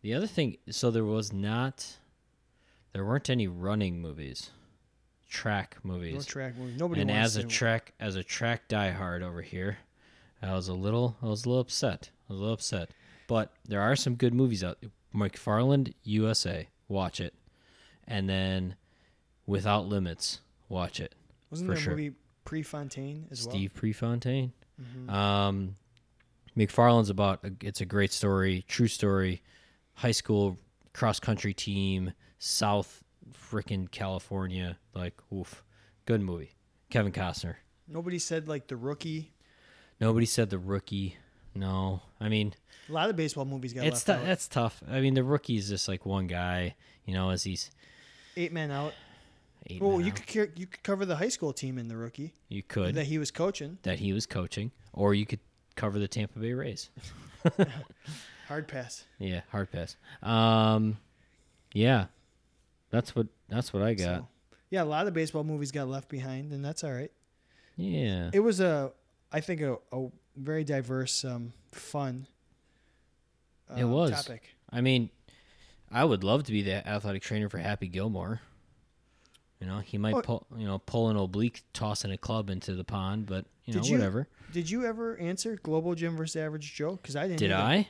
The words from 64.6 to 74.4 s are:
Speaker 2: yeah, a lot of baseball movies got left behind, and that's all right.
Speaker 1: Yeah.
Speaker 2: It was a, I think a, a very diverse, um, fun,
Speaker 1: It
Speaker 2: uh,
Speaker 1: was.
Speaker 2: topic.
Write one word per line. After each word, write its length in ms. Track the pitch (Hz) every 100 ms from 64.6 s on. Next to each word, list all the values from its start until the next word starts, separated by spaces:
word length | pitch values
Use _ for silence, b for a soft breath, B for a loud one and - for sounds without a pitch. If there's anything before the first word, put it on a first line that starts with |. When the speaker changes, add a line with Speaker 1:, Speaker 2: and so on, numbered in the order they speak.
| b
Speaker 2:
yeah, 140 | 190
a 20 | 160
lot 220 | 151 202
of 60 |
baseball 300 | 165 160 160
movies 280 | 151 151 143
got 140 | 143 135
left 180 | 135 -
behind, 460 | 139 131 131 147
and 100 | 143
that's 200 | 139 160
all 80 | 156
right. 180 | 127 143 _ _ b b b b b
Speaker 1:
Yeah. 540 | 185 165 123 92 85
Speaker 2:
It 80 | 196
was 200 | 226 190
a, 300 | 185 151 135 - _ _ _
I 80 | 156
think 180 | 151 170
a, 160 | 147 120 _
a 160 | 131 127 - _ -
very 260 | 135 156
diverse, 640 | 151 139 123 131 127 - 135
um, 260 | 123 120 120 _
fun, 520 | - - 151 139 123 135 _ _ _ _ _ _ _ _ _ _ _ _ _ _ 127
Speaker 1:
It 60 |
Speaker 2:
uh, 40 | 123
Speaker 1:
was. 240 | 131 165
Speaker 2:
topic. 440 | 143 - 117